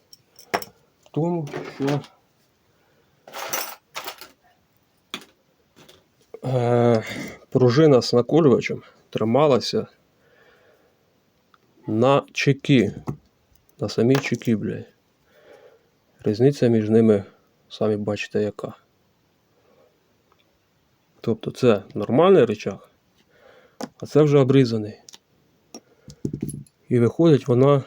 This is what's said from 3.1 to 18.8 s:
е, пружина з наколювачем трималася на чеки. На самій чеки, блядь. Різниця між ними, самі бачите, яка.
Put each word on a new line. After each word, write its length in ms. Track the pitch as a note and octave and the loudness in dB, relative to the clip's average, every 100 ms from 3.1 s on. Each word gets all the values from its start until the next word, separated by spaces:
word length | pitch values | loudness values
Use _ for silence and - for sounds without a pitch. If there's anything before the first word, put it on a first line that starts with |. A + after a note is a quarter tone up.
| _ - - - - - - _ - - - - _ _ _ _ _ _ _ _ - - _ _ _ _ _ _ _ _ _ _ - | _ -20 -16 -10 -10 -10 -16 _ -18 -16 -18 -20 _ _ _ _ _ _ _ _ -20 -20 _ _ _ _ _ _ _ _ _ _ -12
е, 600 | C3+ B2+ A#2+ A#2+ A#2+ A2+ A2 - - - _ | -6 -2 0 2 2 0 -2 -12 -14 -18 _
пружина 520 | C3 B2 A#2+ D#3+ B2+ | 0 2 4 4 4
з 100 | - | 2
наколювачем 680 | A#2+ A#2 D3 D#3 A2 - A2 - _ _ | 0 0 2 4 4 0 -8 -14 _ _
трималася 760 | - A2 B2 D3+ B2 - G#2+ G2 _ _ _ _ _ _ _ _ _ _ _ _ _ _ _ _ _ _ _ - | -6 -2 2 2 2 -2 -6 -8 _ _ _ _ _ _ _ _ _ _ _ _ _ _ _ _ _ _ _ -6
на 360 | A2 B2 C#3 - | 0 2 2 0
чеки. 640 | - - C#3 - C#3 G2 - - - _ _ _ _ _ - | -4 -2 -2 2 2 2 -4 -12 -12 _ _ _ _ _ -10
На 100 | G#2+ | -8
самій 280 | - A#2 C#3 | -2 2 2
чеки, 400 | - A#2 - A2 | 0 -6 -4 -4
блядь. 320 | F2 E2+ - _ _ _ _ _ _ - - _ _ _ _ _ | -4 -10 -14 _ _ _ _ _ _ -20 -20 _ _ _ _ _
Різниця 440 | A2+ G#2+ C3 C#3+ B2 | -4 0 0 2 0
між 220 | A2+ G#2+ | 0 2
ними, 340 | A2+ A2+ G2+ F#2+ _ _ _ _ | 2 4 2 -2 _ _ _ _
самі 280 | - G#2+ G#2 | -6 -4 -4
бачите, 460 | G#2 G#2 - G#2+ | -4 -8 -6 -4
яка. 320 | G#2+ - A#2 - | -4 -6 -14 -16